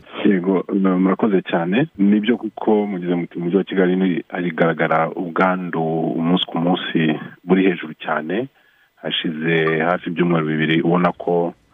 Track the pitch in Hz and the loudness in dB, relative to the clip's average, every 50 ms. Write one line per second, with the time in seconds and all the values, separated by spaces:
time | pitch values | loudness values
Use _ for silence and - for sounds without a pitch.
0 | - - - - - 104 101 92 87 92 95 90 - - - 101 95 95 92 90 | -14 -16 -12 -2 2 2 2 2 2 0 0 0 0 -2 -2 0 2 2 2 4
1 | 95 95 - - - 113 98 92 90 - - 90 85 87 92 117 143 160 - - | 2 2 2 2 2 2 2 0 0 0 -2 -2 0 0 0 0 0 -2 0 2
2 | 98 101 104 107 104 107 120 113 - 110 - - - - 107 107 104 101 101 90 | 2 4 4 4 4 2 0 0 -2 -6 -8 -4 0 2 2 2 2 0 -4 -4
3 | 87 - 90 87 85 82 - 90 85 87 85 98 90 - - 95 92 90 92 92 | -4 -2 -2 -2 -2 -4 -6 -6 -4 0 2 0 0 0 0 0 2 2 2 2
4 | 95 92 87 80 - - - 95 87 87 80 82 87 82 82 80 85 82 82 80 | 2 2 0 -2 -4 -6 -8 -4 -4 -4 -2 0 0 0 0 0 -2 0 0 0
5 | 80 82 - - 98 85 82 - 92 92 92 92 92 87 82 82 80 80 80 80 | 0 -2 -4 -6 -8 -4 -2 0 0 2 0 -2 -4 -6 -4 -4 -2 -2 -2 -2
6 | 80 - 62 65 82 82 90 92 - - - 85 85 87 90 87 - - - 82 | -2 -2 -2 -2 0 2 2 2 0 -2 -4 -2 0 0 0 0 -2 -2 0 0
7 | 80 78 76 - - - - - _ 87 92 95 92 95 87 80 80 78 78 - | 0 2 0 -2 -6 -12 -16 -16 _ 2 2 4 4 2 0 0 -6 -10 -12 -10
8 | - - 80 76 78 80 90 104 127 135 - _ _ _ _ _ _ _ _ _ | -6 -4 -4 -4 -2 -4 -4 -4 -4 -6 -10 _ _ _ _ _ _ _ _ _
9 | - 78 73 - - 90 80 76 78 82 82 82 80 80 80 80 80 87 90 90 | -8 -6 -6 -4 -4 -4 -6 -4 -2 0 0 2 2 0 0 0 0 0 0 0
10 | - 90 87 80 87 87 87 82 78 78 78 76 78 76 80 80 82 85 85 87 | -2 -6 -2 0 0 2 2 2 0 0 0 0 0 2 2 2 2 2 2 2
11 | 87 87 85 - - - 87 87 85 85 - - _ _ | 2 0 -2 -2 -4 -2 0 0 0 -2 -4 -10 _ _